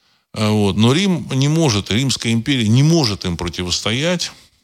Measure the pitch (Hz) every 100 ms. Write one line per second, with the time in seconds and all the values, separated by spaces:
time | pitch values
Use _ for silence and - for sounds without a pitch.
0 | _ _ _ - 107 107 101 98 113 147
1 | 202 165 - 135 143 160 156 101 - 104
2 | 135 - 117 117 113 135 107 120 151 165
3 | 120 95 92 85 87 85 90 - 104 120
4 | 160 175 - - _ _